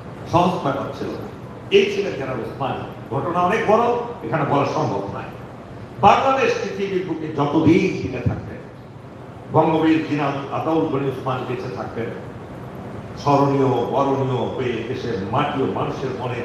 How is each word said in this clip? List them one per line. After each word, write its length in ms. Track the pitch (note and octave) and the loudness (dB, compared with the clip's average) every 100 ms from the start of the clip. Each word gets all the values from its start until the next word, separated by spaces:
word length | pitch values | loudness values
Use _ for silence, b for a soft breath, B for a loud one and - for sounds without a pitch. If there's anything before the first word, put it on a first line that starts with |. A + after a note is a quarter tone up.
| - - - | -14 -12 2
সহজ 320 | E3 F#3 - | 4 4 2
ব্যাপার 300 | - - - - | -2 -2 -4 -6
ছিল 80 | - | -6
না। 200 | - - - - - - | -6 -10 -12 -14 -14 4
এই 140 | G3 - | 4 6
ছিল 260 | G3+ F#3+ | 2 -2
জেনারেল 300 | C#3+ C3 B2+ | -4 -4 -4
ওসমানী। 760 | A2+ - C3 - - - - A2+ | -6 -4 -4 -4 -8 -12 -6 -4
ঘটনা 240 | - E3+ | 0 2
অনেক 200 | F3+ G#3+ - | 2 2 4
বড়, 140 | A3 A#3+ A#3+ - - | 6 6 2 -2 -8
এখানে 220 | - - C#3 | -4 -2 2
বলা 160 | C#3+ C#3 | 2 2
সম্ভব 360 | D3+ A#2 G2 - | 0 0 -2 -4
নয়। 100 | - - - - - - - - - | -8 -10 -12 -14 -14 -14 -14 -14 4
বাংলাদেশ 520 | G3+ A#3+ C4+ C4 A#3 A3+ | 6 8 4 4 2 0
পৃথিবীর 420 | G3+ G3 F#3+ F3+ D#3 | -2 -4 -2 -2 -2
বুকে 200 | D#3+ D#3 | -4 -4
যতদিন 760 | - C#3+ D#3+ D#3+ F#3 F3+ C#3 | 0 2 4 6 6 4 0
টিকে 160 | - B2+ | -4 -2
থাকবে, 380 | - - - - - - - - - - - - - | -2 -2 -6 -12 -14 -16 -18 -16 -16 -16 -16 -16 0
বঙ্গবীর 540 | D3 D#3+ D#3+ D#3+ D#3+ C#3 | 2 4 4 4 4 2
জিনাত 440 | D3 C#3 C3+ - | 0 0 -2 -4
আতাউল 320 | C3 D#3+ D#3+ C#3+ | -4 0 2 2
গনি 220 | D3 C#3 | 0 -2
ওসমান 320 | B2 B2+ B2 B2+ | -2 -4 -4 -4
বেঁচে 280 | B2 B2 A#2+ | -4 -6 -6
থাকবেন, 340 | G#2+ A#2 G2 - - - - - - - - - - - | -6 -6 -6 -6 -10 -12 -12 -12 -12 -12 -12 -12 -12 -4
স্মরণীয়, 500 | C#3+ C#3 C#3 C#3 C3 | 2 4 6 4 4
বরণীয় 800 | B2 A#2 A#2+ C3+ C3+ B2+ B2 G#2 - | 4 2 2 2 2 0 0 -2 -2
হয়ে 280 | B2 A2 - | -2 -2 -2
দেশের 300 | A#2 A#2+ G2 G2 | -4 -2 -4 -2
মাটি 320 | C3 D3 C3+ | 0 0 0
ও 20 | C3 A#2+ | 0 0
মানুষের 340 | - - C3+ A#2 | -2 -4 -4 -4
মনে 160 | A#2+ A#2+ | -4 -4